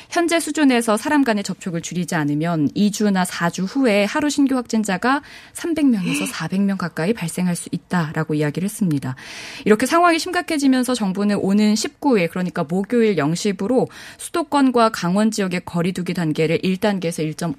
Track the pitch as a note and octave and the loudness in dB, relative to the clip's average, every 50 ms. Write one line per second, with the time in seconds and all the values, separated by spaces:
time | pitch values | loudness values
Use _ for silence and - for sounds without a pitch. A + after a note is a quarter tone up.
0 | - - - F4 E4+ D#4 E4+ E4 - D4+ D4 D#4+ D4 C4+ B3 A#3 A#3 A3+ G#3 - | -12 -6 -2 0 0 2 2 0 0 -2 0 2 4 4 4 4 2 2 0 0
1 | - D4+ D4+ C#4+ C4+ B3 G#3+ G3+ G3+ - F3 - - F#3+ E3 E3 D#3 - E3 F3+ | 0 2 2 2 4 2 2 0 -2 -4 -6 -8 -6 -6 -6 -6 -6 -4 -4 -4
2 | F3 - F3+ D#3+ D3 D3 D3 D3+ D#3+ F3 E3+ D#3+ C#3+ - - - G3+ G#3 G#3 - | -4 -2 -2 -2 0 0 0 0 0 0 0 0 0 0 2 2 0 0 0 0
3 | G#3+ G#3 F#3+ F#3 F3+ - - - E3+ E3+ - F3+ F#3 F#3+ - C#4 C4+ A3+ G3 G3+ | 0 2 2 2 0 -2 -2 -2 -4 -2 -2 -4 -4 -4 0 0 2 4 4 2
4 | G3 G#3 - D4+ D4 D4 C#4 D4 C#4 C4 C4+ B3+ A#3+ - A3+ A3 G3+ G3+ F#3 F3+ | 2 0 0 0 0 0 2 2 2 2 2 -2 -2 -2 -2 -2 0 0 -2 0
5 | - B3 C#4 D4 - - - - - - - - - E4+ D#4 D#4+ D4 C4+ A#3 G3 | 2 2 0 0 -2 -8 -18 -20 -20 -18 -12 -8 -4 -2 0 2 4 4 4 2
6 | F3 E3+ F3+ F#3+ F#3+ E3+ - - E3 E3 F#3 G3 G3+ G3 G3 F#3 F3+ D#3+ - D#3+ | 0 -2 -2 -2 -4 -4 -6 -6 -6 -2 0 0 0 0 0 -2 -4 -6 -4 -2
7 | D#3+ G3 A#3 - F3 E3 - F3+ F3+ F3 F3 - - - - - - - F#3 F3+ | -2 -2 -2 -2 -4 -6 -2 0 0 0 0 -2 -4 -8 -8 -8 -6 -2 -2 -2
8 | D#3+ D3+ E3 D#3+ D#3 - D#3 D3+ D3+ D3 C#3+ D#3+ F3+ G#3 - - G3+ E3 D3 C#3 | 0 -2 -2 -4 -2 0 0 0 0 0 -2 -2 -4 -4 -2 -2 0 0 0 0
9 | - C3 C3 - - - - - - - - - - G3 G#3+ A3+ B3+ B3+ D#4 E4+ | -2 -6 -8 -10 -14 -18 -16 -16 -16 -16 -12 -2 2 2 2 2 2 2 4 4
10 | F4 F4 E4 D#4+ - F#4 F4 F4+ F4+ - E4 C#4+ C#4+ C4+ C4 B3+ B3 B3+ B3+ A3+ | 4 4 4 2 0 -2 -2 -2 -2 -2 -2 0 2 2 2 2 2 0 -2 -2
11 | G#3 F#3+ F#3 G3 G#3 G#3 G3+ - - F#3+ G3+ G#3 G#3+ G#3 G#3 A3 - D#4 - - | -2 -2 -2 0 0 0 0 0 2 2 4 4 4 4 2 0 -2 -6 -6 -2
12 | - C#4+ A#3+ G3 E3+ E3 - F#3 F3+ F3 - F#3+ E3 C#3+ F3 F#3+ G3+ - B3 A#3+ | 0 2 4 4 2 0 -2 -2 -4 -2 -2 -4 -4 -2 -2 -2 -2 0 2 2
13 | A3+ G#3+ G3 D3+ C#3 D3+ E3+ - - G#3 F#3+ - G3 A3 C4 A#3 E3 - - - | 2 2 2 2 0 0 0 0 -2 -2 -2 -2 -2 0 2 0 0 0 -4 -12
14 | - - - - - - - F4 D#4 - C#4+ C#4+ C4+ B3+ A#3+ A#3+ A3+ A3 A3+ - | -20 -20 -18 -16 -12 -6 -4 -4 -2 0 2 2 4 4 4 4 4 4 2 0
15 | F3 E3+ F#3 G#3 G#3+ A3 G#3+ G#3 F#3+ F#3 F3 F#3 - - - F3 E3+ F#3+ F3+ F#3 | -2 0 2 2 2 2 0 -2 -2 -2 -4 -6 -6 -4 -2 -2 -2 -2 -2 -4
16 | F3 F#3 E3 F3+ E3 D#3 D3 - D#3+ D3+ E3 - - F#3 F#3 F#3 - G#3 G3+ F#3 | -4 -4 -2 -2 -2 0 0 0 0 0 0 0 0 -2 0 0 0 0 0 0
17 | E3+ E3 F3 - D3+ D#3 D3+ - F3+ E3 - | -2 -4 -4 -4 -4 -4 -4 -4 -4 -6 -6